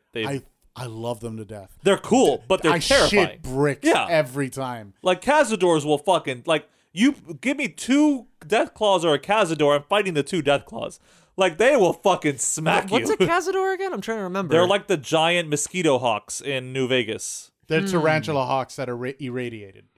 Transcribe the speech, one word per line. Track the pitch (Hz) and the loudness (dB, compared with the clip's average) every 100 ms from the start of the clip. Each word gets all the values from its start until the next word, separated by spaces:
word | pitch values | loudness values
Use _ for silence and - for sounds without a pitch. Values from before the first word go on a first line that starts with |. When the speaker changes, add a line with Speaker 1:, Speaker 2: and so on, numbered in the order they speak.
| _ | _
Speaker 1:
they've | 117 107 | -6 -6
Speaker 2:
I, | 120 - _ _ | -6 -10 _ _
I | - 123 | -14 -12
love | 113 117 113 | -10 -8 -8
them | 117 110 | -10 -12
to | |
death. | 104 104 95 - | -14 -16 -18 -4
Speaker 1:
They're | 190 190 | 0 0
cool, | - 262 180 120 - | 2 4 4 2 0
but | 185 | 0
they're | 160 | 2
Speaker 2:
I | 170 | 2
Speaker 1:
terrifying. | - - 202 202 165 | 4 4 4 4 2
Speaker 2:
shit | - | -2
bricks | 131 131 147 131 311 | -6 0 0 0 0
Speaker 1:
Yeah. | 311 190 | 2 2
Speaker 2:
every | 160 135 135 131 | 0 0 -4 -6
time. | 135 131 117 104 - | -6 -8 -10 -14 -4
Speaker 1:
Like, | 180 180 | -2 0
Cazadors | 240 302 233 214 180 160 | 2 2 2 2 2 2
will | 147 147 | 2 0
fucking, | 196 165 143 123 165 | 2 0 -2 -6 -2
like, | 156 - _ _ | -2 -4 _ _
you | 170 269 - 156 160 | 0 0 0 -8 -6
give | 247 285 | -4 -4
me | 226 | -6
two | - - 285 302 262 - _ 151 | -6 0 4 4 2 -6 _ -2
Death | 220 285 | 0 0
Claws | - 208 185 | 0 2 2
or | 165 | 4
a | 143 | 2
Cazador, | - 214 175 151 147 147 | 2 0 2 2 2 2
I'm | |
fighting | - 202 190 | 0 -2 0
the | 151 | -2
two | 135 175 | -2 -2
Death | 143 143 | 0 0
Claws. | - 226 - - _ _ _ - | -2 -10 -10 -12 _ _ _ -2
Like, | 185 156 | 0 2
they | 247 285 | 4 4
will | 175 | 4
fucking | - 202 175 151 127 | 2 2 2 0 -2
smack | - - 160 180 190 | -4 -4 0 0 0
Speaker 3:
What's | 226 226 | -2 0
Speaker 1:
you. | |
Speaker 3:
a | 440 | 0
Cazador | - 349 339 381 381 | 2 0 -2 -2 -2
again? | 370 381 | -4 -6
I'm | 226 | -6
trying | 214 226 | -6 -6
to | |
remember. | 185 190 170 | -6 -6 0
Speaker 1:
They're | 156 180 | 2 4
like | 202 - | 2 0
the | 165 | -4
giant | - 160 165 175 156 | 0 2 2 0 -2
mosquito | 147 - 180 160 123 | -4 -4 -2 2 2
hawks | 120 104 - - | 0 -2 -6 -12
in | 139 135 127 | -8 -8 -6
New | 131 123 | -4 0
Vegas. | 131 107 110 - - - _ - | 0 -2 -6 -10 -14 -18 _ -4
Speaker 2:
They're | 160 | -2
Speaker 3:
Hmm. | 196 | 0
Speaker 2:
tarantula | 175 156 156 131 143 127 | 0 2 0 -2 -2 -2
hawks | 135 123 - | -2 -4 -8
that | 123 | -8
are | 120 | -8
ra-, | 127 143 | -8 -8
irradiated. | 131 123 120 113 98 104 104 | -8 -8 -8 -10 -16 -20 _